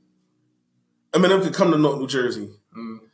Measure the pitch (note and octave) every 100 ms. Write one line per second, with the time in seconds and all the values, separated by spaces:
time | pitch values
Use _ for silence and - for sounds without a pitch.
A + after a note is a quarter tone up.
0 | _ _ _ _ _ _ _ _ _ _
1 | _ D#3+ G#3 G3 F3+ - F#3 D#3 D3+ C#3
2 | C3 C3+ A#2+ G#2+ G#2 - _ A2+ A2+ A2+
3 | _